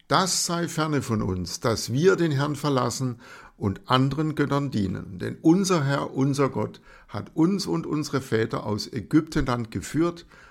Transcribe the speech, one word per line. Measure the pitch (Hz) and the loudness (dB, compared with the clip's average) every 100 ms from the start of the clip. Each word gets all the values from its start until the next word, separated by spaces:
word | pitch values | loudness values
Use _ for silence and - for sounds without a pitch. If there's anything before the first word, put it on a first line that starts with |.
| - | 0
„Das | 143 185 - - | 2 2 0 -2
sei | 170 170 | -2 -2
ferne | 170 156 147 | -2 0 0
von | - 110 | 0 0
uns, | 110 92 87 - | 0 -2 -4 -4
dass | 123 107 - | -2 0 -2
wir | 123 180 185 | 2 4 4
den | 170 | 2
Herrn | 135 147 139 | 2 0 -2
verlassen | 147 135 123 117 127 117 - - - - | 0 2 0 -2 -4 -6 -14 -20 -20 -4
und | 120 92 - | -2 -2 0
anderen | 127 135 139 156 | 2 2 0 -2
Göttern | 143 139 139 139 | 0 0 0 0
dienen. | 117 95 101 - 92 | 0 -2 -4 -8 -8
Denn | 113 113 | -8 0
unser | 165 175 185 180 | 4 4 4 2
Herr, | 139 143 151 | 2 0 -2
unser | - 135 135 139 | 0 0 2 0
Gott, | - 113 - - - - | 0 -6 -8 -20 -20 -12
hat | 104 - - | -10 -6 2
uns | 165 196 - | 2 2 -2
und | 170 160 | -4 -2
unsere | 151 147 - | -4 -2 -4
Väter | - 113 113 139 | 0 0 0 -2
aus | 110 104 - | -4 -4 -6
Ägyptenland | - 90 147 160 160 131 120 113 | -8 0 2 2 0 0 -2 -4
geführt, | 131 - 143 170 170 - - - | -8 -4 -2 -2 -2 -14 -20 -20